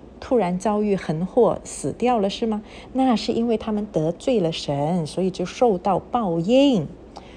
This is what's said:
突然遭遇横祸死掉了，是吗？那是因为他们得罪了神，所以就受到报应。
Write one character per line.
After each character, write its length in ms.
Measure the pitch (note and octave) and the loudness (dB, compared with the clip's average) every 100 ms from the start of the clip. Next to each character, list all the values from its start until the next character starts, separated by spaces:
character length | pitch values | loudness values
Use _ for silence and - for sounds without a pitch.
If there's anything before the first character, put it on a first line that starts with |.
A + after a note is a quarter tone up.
| - - | -20 -18
突 140 | - B3 | -2 0
然 220 | F3+ F3+ | 2 0
遭 240 | A3 G#3 | 0 0
遇 140 | G#3 F#3+ | 0 0
横 300 | - D#3 F3+ | -2 -4 0
祸 340 | - G3+ - | 4 4 2
死 280 | - - C#3 | -6 -8 -6
掉 260 | - A#3+ A#3+ | -2 0 2
了， 120 | G3 | 0
是 160 | - A3+ | -2 -4
吗？ 140 | G#3+ - - - | -4 -8 -18 -8
那 220 | B3+ C4 G#3+ | 0 2 2
是 160 | - | 0
因 160 | A3+ A#3 | 0 0
为 100 | A3 | 0
他 140 | - | -2
们 140 | G#3 G#3 | -4 -2
得 200 | E3 D#3 | -2 -2
罪 280 | E3+ - A#3 | -2 0 2
了 120 | E3 | 0
神， 540 | E3 - C#3+ D3 F3+ D3+ | -2 -4 -2 0 0 -2
所 180 | - | -2
以 60 | F#3 | -4
就 160 | F#3 F3+ | -2 -8
受 320 | - B3 F3+ | 0 2 2
到 220 | G3+ F3+ | 0 -2
报 400 | - B3 G3+ E3 | -2 -2 0 -2
应。 480 | E3+ C4 C#4+ A3 C#3+ - - - - | 2 4 6 4 0 -8 -18 -20 -20